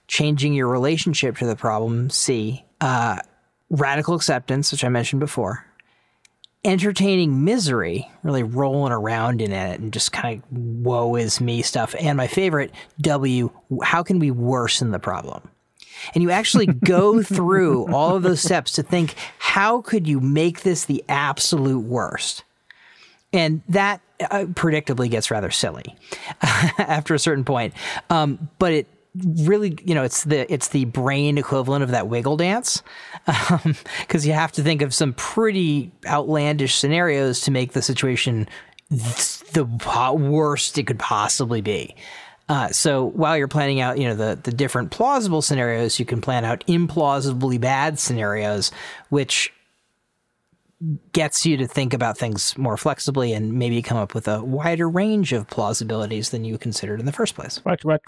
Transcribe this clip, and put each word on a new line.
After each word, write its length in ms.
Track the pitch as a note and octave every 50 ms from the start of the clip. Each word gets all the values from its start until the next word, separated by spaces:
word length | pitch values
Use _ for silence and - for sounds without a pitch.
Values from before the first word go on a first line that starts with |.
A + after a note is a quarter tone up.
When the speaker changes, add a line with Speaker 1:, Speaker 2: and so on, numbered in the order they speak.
| _ -
Speaker 1:
changing 460 | - - D3+ D3+ D3 C3 C#3 D3 C#3+
your 140 | C#3 B2+ A#2+
relationship 680 | B2 A#2+ C3 D3+ E3 D3+ - F3 D3+ - C#3+ A#2+ - -
to 80 | B2
the 80 | A#2 G#2+
problem, 560 | - - A2+ A2 G#2+ A2+ A2+ A#2 A#2+ B2+ C3+
C, 540 | - - - C#3+ B2+ A2+ G#2+ A2+ C3 - - _ _ _
uh, 380 | C3 C3 B2+ A#2 A#2 A2+ F#2+ - - - _ _ _ _ _ _ _ -
radical 480 | E3+ C#3 C#3+ C3+ C#3 D3+ D3 E3+ F3
acceptance, 560 | D#3+ - - C3+ B2 - - C3 C#3 D3+ -
which 120 | C#3+ C#3 C3
I 40 | B2
mentioned 320 | B2 A#2+ A#2 - C#3 C3+
before, 460 | D3 D3 - C3 G#2 F#2 A#2 - - - _ - _ _ _ _ _ _ _ _ _ _ _ _ - _ _ _ -
entertaining 800 | F#3+ F#3+ F3+ F#3+ G#3 F#3 - F#3+ G3 F#3+ F3+ E3+ D3 C3+ C3 D3
misery, 640 | G3 B3 B3 F3 C#3+ B2 A2 E2+ E2+ F2 A#2+ - - - - -
really 180 | D#3 C#3 B2+
rolling 500 | A#2 A2 A#2+ C3 C#3 C3+ C3+ C#3+ C#3 B2+
around 480 | A#2+ G#2+ G#2+ A2 A#2 A2+ A2+ B2 A#2+ A2+
in 120 | A2 G2+
it 260 | F#2+ F#2+ F#2+ F2+ F2+ -
and 140 | A2+ G#2+
just 180 | G#2+ G#2+ - -
kind 320 | - - - A#2+ A2 -
of 160 | - - B2+ A#2+
woe 560 | A#2 A#2 A2+ A#2+ A#2+ B2 A#2+ A#2+ A#2+ A#2+ A#2+
is 260 | A#2+ A2+ A2 - -
me 220 | B2 A#2+ A#2 A#2
stuff. 320 | - - - B2 A2 - - -
And 160 | E3 D3 C#3+
my 100 | C3+ B2+
favorite, 460 | - - F#3+ F#3+ F#3 D#3 C#3+ C3+ - - - - - _ D3+
W, 500 | C#3+ D#3 C#3+ C3+ C#3 C3 B2+ B2 A#2+ - - - _ - C3+ - -
how 180 | - E3 E3+
can 160 | E3 - F#3 F3
we 140 | D3+ C#3
worsen 580 | B2 A#2+ A#2+ B2 C3 B2 A#2 A#2 - - B2+ A2+
the 80 | G2 -
problem? 500 | - F#2+ F#2 D2+ C2+ C2 - - - - _ _ _ _ _ - - - - - - - -
And 80 | E3
you 80 | F3 F3
actually 340 | F3+ G#3 A3 - - - G3+
go 580 | F3 C3+ B2 - - F3+ F3 G3+ G#3 A3+ A3+
<laughs> 0 |
through 680 | G3 - G3 F#3+ F3 F3+ F#3+ F#3+ F3+ D#3 C3 B2 - E3+
all 240 | C3 C#3 D#3 F3 F#3+
of 60 | F#3+
those 180 | F3+ F#3 F3 C#3
steps 320 | - - F#3 D#3 C3 -
to 100 | - D#3+
think, 320 | C#3+ - F3+ F3 D#3+ C#3+ - - - - - -
how 440 | - - - G3 G3+ A3 A#3+ B3
could 240 | - - A3+ G3+ D#3+
you 120 | D#3 C#3+ C3
make 440 | C3 C#3 C#3+ D#3 E3 F3 E3+ -
this 240 | - F#3 E3+ C#3 -
the 180 | - C#3 - - -
absolute 720 | C#3 C#3+ C#3+ C#3 C#3 - - - F3 D3 C3+ C3+ C3 B2
worst? 600 | G#2+ A#2+ B2 A#2 F#2 - - - - - - - - _ _ _ _ - - _ - - - - - - _ _ _ _ -
And 260 | F3 D#3+ D#3 D#3 D3+ - -
that, 320 | F3 G3 G3 G3+ G3 - _ _ _ -
uh, 240 | E3 - G3+ G3 F#3+
predictably 640 | F#3 E3+ - F3 D#3+ D3+ D3+ - - B2+ B2+ B2 A#2
gets 200 | A#2 A2 - -
rather 200 | A2+ G#2+ G2 -
silly 440 | - - - F2+ D#2 - - - - - - - - -
<laughs> 240 | - - - -
after 720 | - B2 G#2+ G2+ E3 D3+ - - G3 - D3+ D3+ D3+ - D#3+
a 40 | C#3
certain 260 | - E3+ D3 C#3 B2
point. 300 | - C3+ A#2+ A2+ - - - - - - - - -
Um, 400 | E3+ D#3+ D3+ C#3+ C3 - D#3+ - - -
but 140 | F#3+ E3+
it 140 | D#3+ D3+ - - _ _ _ _ -
really, 640 | F3+ F#3 E3+ D#3+ E3 D3+ F3 G#3 G#3+ G#3 F#3 D3+ - -
you 100 | F3+ E3
know, 80 | D3
it's 220 | C3 B2 - - -
the, 260 | D3 D3+ C3 A#2+ -
it's 180 | D#3+ B2+ - -
the 180 | - C#3 B2+
brain 500 | A#2 - C3 B2 C#3 C#3 C#3+ D3 D3 C#3+
equivalent 480 | D3 C3 - C#3 C3+ A#2+ C3+ C#3 C#3+ C#3
of 60 | B2
that 180 | B2 A2+ F#2+ A2
wiggle 300 | A#2+ A#2+ A2 C#3 D3+ D#3
dance, 440 | F3 F#3 G#3 B3 B3+ - - - - - - - -
<laughs> 200 | - - - - E3+ C3+ - - -
um, 260 | F3+ - - D#3+ C#3+ - - - - - - -
'cause 180 | - D#3+ D3
you 60 | D3+
have 200 | D#3 D#3 E3 D#3
to 100 | - D#3
think 180 | C#3+ E3 D#3+ C#3+
of 140 | D3 C3+ -
some 180 | - D#3 C3+
pretty 800 | A#2+ - - - - A3 A3+ A3 F#3+ F#3+ F3 D#3 D3 C#3+ A2+ F2 - _ -
outlandish 720 | - C#3+ D3+ C3 D#3 D#3 D3 D3 D3 D3+ C#3+ C3+ B2+ -
scenarios 640 | - - C#3 D#3 F3 F3 E3 C#3+ C#3 C3+ C3 B2 -
to 80 | - C#3
make 220 | C3+ B2+ B2+ B2+
the 100 | - C3
situation 680 | - - B2 - C#3 C3 B2 - - C3 A#2 G#2+ G#2 - - - - - _ - _ _
th-, 520 | D3+ A#2 A2+ A#2+ A#2+ - - - - - - -
the 140 | D#3 E3 C3
po-, 480 | A#2 A#2 A2+ - - - A#2 B2 C3 C#3+
worst 640 | D#3+ C#3 C#3 D3+ D#3 D3+ D3 C#3+ - - - - D3
it 80 | A2+
could 120 | - A#2 G#2+
possibly 600 | - - A2+ G#2 G#2 G#2 - - B2+ A2+ A#2+ A2
be. 340 | G2 G#2+ G2+ D#2+ - - - - - - - - - - - _ _ -
Uh, 200 | C#3+ C3+ A2+ -
so 340 | - - - D#3 C#3 C3 B2+ -
while 280 | - G3 D#3 D3+ E3 D3+
you're 80 | C#3
planning 340 | C3+ - D3+ C#3+ C#3 C#3 C3
out, 160 | B2+ B2+ B2+
you 120 | C#3+ C3 A#2+
know, 80 | G#2+
the, 200 | G#2+ G#2+ A2 F2 -
the 80 | - B2
different 400 | A#2 B2 C#3 B2 - B2 B2 D#3
plausible 500 | - - A#3 C#4 C#4+ B3+ G#3+ F#3 D#3+ D3+
scenarios, 600 | C#3+ - D3 C3 A#2+ A#2+ A#2 A2+ A#2 A2 - -
you 40 | A#2
can 160 | - B2 A2
plan 240 | - C3 C3 A#2 A2+
out 220 | A2+ A#2+ - -
implausibly 920 | F3+ E3+ F3 F3 D3 D3 E3+ D3+ C#3 C#3 C3+ C3 C#3 B2+ B2 C3+ C3 B2 A#2
bad 360 | B2 B2+ C3+ C3+ D3 D#3+ D3+
scenarios, 760 | - - - B2 A2+ G#2+ G#2 G#2 G#2+ G#2 G#2 G#2 G2+ - - - - - - - - - _
which 440 | C#3+ C#3+ C3+ - - - - - - _ _ _ _ _ _ _ _ _ _ _ _ _ _ _ _ _ _ _ _ _ _ _ _ _ E3 D#3 D3 - - _
gets 340 | - E3 D#3 C#3+ - - -
you 100 | E3+ D3 C3
to 100 | B2+ A#2
think 260 | - C#3+ C3+ A#2+ C3
about 240 | A#2 B2 A2+ G#2 -
things 400 | B2 A2+ G#2 F#2+ - - - C3
more 180 | C3+ A#2 G#2
flexibly 560 | - - D3+ C3+ - - D3 C3 C3 B2 A#2
and 200 | A2 G#2+ A2 A2
maybe 280 | A#2 B2+ A#2+ A#2+ A#2 A#2
come 160 | A2+ - A#2+ A2+
up 160 | G2+ - -
with 120 | A2+ -
a 160 | G#2+ G#2+ A2
wider 480 | A2+ C3 C3+ D3 D#3 E3+ E3+ E3 E3+ E3
range 420 | E3+ F#3 G#3 A3 G#3+ G#3 F3 -
of 140 | B2+ A2 G#2
plausibilities 840 | - - A#2+ G#2 G#2 A2 - A#2 A2 A2 A2 G#2 G#2+ A2 G#2 A2 -
than 140 | B2+ A2+ A2+
you 140 | A2+ A2+ -
considered 400 | - A#2 G#2 - G2+ G#2 G#2 A2
in 80 | A#2+
the 60 | C#3
first 240 | - - A3 - -
place. 280 | - - - - - -
Speaker 2:
Watch, 200 | - F3+ - -
watch 180 | D#3 D#3 D3+ -